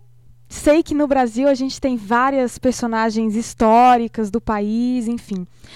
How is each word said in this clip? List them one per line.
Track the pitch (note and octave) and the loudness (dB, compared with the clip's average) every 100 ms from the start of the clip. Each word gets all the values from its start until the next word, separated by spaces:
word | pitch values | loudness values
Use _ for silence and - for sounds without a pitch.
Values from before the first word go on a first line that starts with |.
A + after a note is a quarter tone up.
| - - - - - | -12 -20 -20 -20 -20
sei | - - D4+ | -4 2 2
que | D#4+ | 2
no | D4 D4 | -2 0
Brasil | C#4 B3 A3 C#4 | 0 0 0 0
a | C4+ | 0
gente | C4 - | -2 -4
tem | C4+ B3 | -4 -4
várias | G3+ A#3 C4 C#4 B3 - | -2 0 2 0 -2 -2
personagens | C4 A#3+ A#3+ A3+ A3+ A3 A3 G#3+ | -4 -2 -4 -2 -2 -2 -2 -4
históricas | A#3 - A3 A3+ B3 B3 A#3 - G#3+ | -6 0 4 6 6 4 0 -4 -4
do | A3+ | -4
país, | - G#3+ G#3 A3+ B3 B3+ A3+ | -4 -4 -2 -2 -2 -2 -4
enfim. | A#3+ - F#3+ F3+ - - | -6 -8 -10 -10 -16 -20